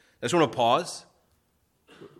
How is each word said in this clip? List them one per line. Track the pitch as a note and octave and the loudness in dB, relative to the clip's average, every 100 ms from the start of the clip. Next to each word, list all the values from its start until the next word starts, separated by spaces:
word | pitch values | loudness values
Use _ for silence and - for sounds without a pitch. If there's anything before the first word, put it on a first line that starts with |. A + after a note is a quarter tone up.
| _ - | _ -8
I | - | -2
just | |
want | F3 D3 | 2 2
to | B2+ | 2
pause. | A#2 C#3 F3 - - _ _ _ _ _ _ _ _ - - - | 2 2 -2 -14 -18 _ _ _ _ _ _ _ _ -20 -20 -20